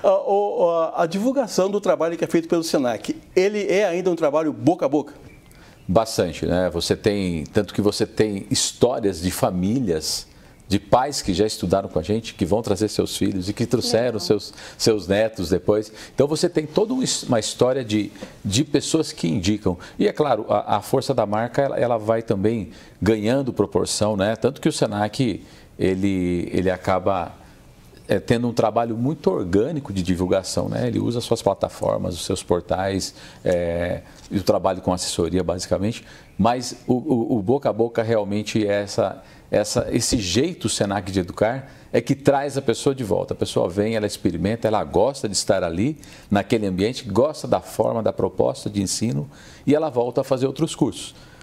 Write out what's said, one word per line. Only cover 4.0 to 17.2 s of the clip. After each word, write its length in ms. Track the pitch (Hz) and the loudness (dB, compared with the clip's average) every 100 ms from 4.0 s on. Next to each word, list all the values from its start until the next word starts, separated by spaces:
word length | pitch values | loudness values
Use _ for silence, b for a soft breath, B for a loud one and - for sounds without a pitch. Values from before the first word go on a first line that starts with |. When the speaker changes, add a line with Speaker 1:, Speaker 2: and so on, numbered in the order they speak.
| 185 | 0
Speaker 1:
um 40 | |
trabalho 380 | 160 156 147 160 | 2 2 2 0
boca 320 | 117 123 175 | 0 2 2
a 40 | 143 | 2
boca? 260 | 147 - - - - - B B B - | 0 -2 -10 -20 -20 -20 B B B 0
Speaker 2:
Bastante, 580 | 95 113 - 90 - | 2 2 0 -2 -2
né? 240 | 80 87 90 | 0 0 0
Você 240 | 85 - | 0 -2
tem, 500 | 92 110 101 92 85 | 0 0 0 0 -2
tanto 280 | 71 107 98 | -2 -2 -2
que 80 | - | 0
você 240 | 101 - | 0 0
tem 420 | 110 - 110 98 - | -2 0 0 -2 -4
histórias 720 | - - - 120 - 101 82 | -2 -2 2 2 2 0 0
de 80 | 90 | -2
famílias, 960 | - 120 90 95 131 107 80 - - - B B B - | 0 0 2 0 0 0 -2 -2 -6 -8 B B B -2
de 100 | 101 | -2
pais 440 | - 120 143 139 | 4 2 4 -2
que 100 | - | 0
já 140 | 87 107 | 2 2
estudaram 420 | - 92 95 98 | 0 0 0 2
com 100 | - | -2
a 40 | |
gente, 320 | 82 110 113 | -2 -2 -4
que 100 | - | -4
vão 160 | 85 104 | 0 0
trazer 280 | 104 98 107 | 0 0 0
seus 280 | - 90 - | 0 -2 0
filhos 320 | 98 98 90 | -2 -2 -4
e 60 | |
que 100 | - | -4
trouxeram 420 | 120 117 - 113 123 | -2 0 0 0 0
Speaker 3:
Legal. 140 | 107 | -2
Speaker 2:
seus, 320 | - 104 - - B B | 0 0 -2 -16 B B
seus 320 | 117 107 87 | 2 2 2
netos 400 | 101 110 - 82 | 2 2 -2 -2
depois. 420 | 90 - 107 110 - B | 0 2 0 0 -10 B
Então, 140 | - 143 | 0 2
você 200 | 156 170 | 2 0
tem 160 | 165 151 | 0 0
toda 260 | 180 - | 0 0
uma 100 | 131 | 0
his-, 200 | 127 - | -2 -2